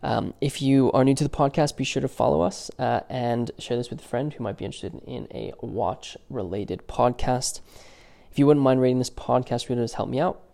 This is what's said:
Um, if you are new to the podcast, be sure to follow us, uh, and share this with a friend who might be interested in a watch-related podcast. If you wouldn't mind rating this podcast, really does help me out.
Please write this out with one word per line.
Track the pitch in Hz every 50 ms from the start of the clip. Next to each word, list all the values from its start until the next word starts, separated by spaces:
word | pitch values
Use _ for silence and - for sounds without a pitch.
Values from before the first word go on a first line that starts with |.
| -
Um, | - 113 113 104 98 - -
if | - 139 - -
you | 135 135 135 135 131 113 -
are | 131 131
new | 135 139
to | 135 151
the | 139
podcast, | - - 151 139 - - 151 147 -
be | - 135
sure | - - 135 131
to | 135
follow | - - - 123 143 156 170
us, | 190 196 - - - - -
uh, | 131 117 120 117 - -
and | - 131 123 120 120 120 120 113 - -
share | - - 123
this | 120 123 -
with | - -
a | -
friend | - - 123 139 151 143
who | - 117
might | 104 101
be | - -
interested | 101 - - - - - - -
in | - 123 123 - - -
a | - 113 - - -
watch-related | - 117 107 104 107 87 110 - - - - - - _ 139 127 98 87 87 104 98 - 90 - -
podcast. | - - - 120 123 120 - - - 127 123 131 - - - - - - - - - - - - - - _ - -
If | - -
you | 139
wouldn't | 143 151 147 139
mind | 131 131 131
rating | 127 127 127 127
this | 127 -
podcast, | - - - - 123 127 123 - 123 120 - -
really | 127 120 117
does | 113 -
help | - 107 -
me | 123 131
out. | 160 185 - - - -